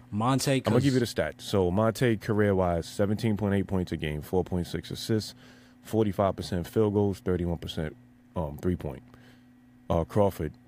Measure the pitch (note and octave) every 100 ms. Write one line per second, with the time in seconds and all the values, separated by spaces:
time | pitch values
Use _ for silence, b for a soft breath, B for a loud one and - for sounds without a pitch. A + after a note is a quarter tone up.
0 | - G#2 A#2+ C3+ - C3+ - B2 C#3 B2+
1 | A#2 - D#2 - - G2+ F2+ F#2 A2 G#2+
2 | B2+ G#2+ - G#2+ G#2 F#2+ F2+ E2+ - -
3 | G2+ G#2 A2+ G#2 G#2 G2 F2+ F#2+ F2+ D#2+
4 | D2+ D2+ C#2+ F#2 F2 F2+ E2 F2 - E2+
5 | - A2 - - B B B B - A2
6 | G#2+ F#2 G2 F2+ F#2 F#2 E2 A2+ G#2+ G2+
7 | G2+ F#2 F#2 F2+ F2 E2 F2 - D#2 -
8 | - - _ F#2 D2+ D2 F#2 F2+ - B1+
9 | - B B B B B - - - E2+
10 | D#2+ G#2+ G2+ - D#2 -